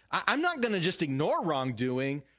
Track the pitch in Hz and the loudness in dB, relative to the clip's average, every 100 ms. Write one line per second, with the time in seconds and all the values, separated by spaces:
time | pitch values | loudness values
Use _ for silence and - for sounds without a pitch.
0 | - 185 - 269 349 330 233 202 165 180 | -4 -2 0 2 0 0 0 0 0 0
1 | 156 135 165 320 202 143 131 117 127 127 | 0 0 2 2 0 0 -2 -2 -2 0
2 | 135 143 - | -2 -4 -8